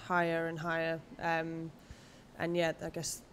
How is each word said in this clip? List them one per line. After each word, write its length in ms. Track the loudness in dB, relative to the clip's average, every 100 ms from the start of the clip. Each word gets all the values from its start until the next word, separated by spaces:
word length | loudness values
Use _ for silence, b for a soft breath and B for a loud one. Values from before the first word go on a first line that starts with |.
| 2
higher 400 | 4 4 4 0
and 100 | 0
higher. 420 | 0 0 0 -2 -6 -4
Um, 500 | 0 2 0 -4 -6 -10 B B B B B -4
and, 180 | 0 4
yeah, 160 | 2 2
I 80 | -4
guess 320 | -4 -4 -6 -10